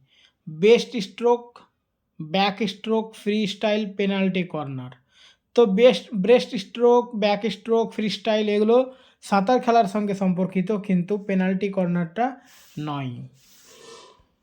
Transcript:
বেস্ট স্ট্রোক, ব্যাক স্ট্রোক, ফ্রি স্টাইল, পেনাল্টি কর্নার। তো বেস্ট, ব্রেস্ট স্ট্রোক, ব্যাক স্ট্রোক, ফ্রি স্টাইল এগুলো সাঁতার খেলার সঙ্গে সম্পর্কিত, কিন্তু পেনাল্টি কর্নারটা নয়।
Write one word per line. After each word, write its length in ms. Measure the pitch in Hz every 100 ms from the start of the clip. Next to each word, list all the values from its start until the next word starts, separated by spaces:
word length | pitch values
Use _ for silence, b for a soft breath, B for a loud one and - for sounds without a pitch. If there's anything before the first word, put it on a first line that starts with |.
| b b b b -
বেস্ট 480 | 156 208 233 - 247
স্ট্রোক, 600 | - - 233 240 - - _ _ _ _ _ -
ব্যাক 400 | 156 190 196 190
স্ট্রোক, 520 | 208 196 220 220 220
ফ্রি 320 | - 208 214 196
স্টাইল, 480 | - 220 214 202
পেনাল্টি 480 | 202 196 196 190 180
কর্নার। 480 | 175 156 139 131 127 - b b b b _
তো 120 | - 226
বেস্ট, 420 | 190 247 202 -
ব্রেস্ট 420 | 202 196 247 - 220
স্ট্রোক, 600 | - 233 240 240 233 208
ব্যাক 300 | 208 202 220
স্ট্রোক, 460 | 196 - 226 220
ফ্রি 180 | 220 214
স্টাইল 380 | 196 226 214 214
এগুলো 460 | 208 214 247 262 B B B
সাঁতার 380 | - 196 196 247
খেলার 240 | 240 233
সঙ্গে 300 | 196 214 202
সম্পর্কিত, 580 | 190 190 175 185 185 180
কিন্তু 460 | 208 196 185 175 208
পেনাল্টি 500 | 202 190 185 190 202
কর্নারটা 720 | 190 175 175 165 220 254 254 B B B -
নয়। 320 | 151 143 127 120 127 _ _ B B B B B B B _ _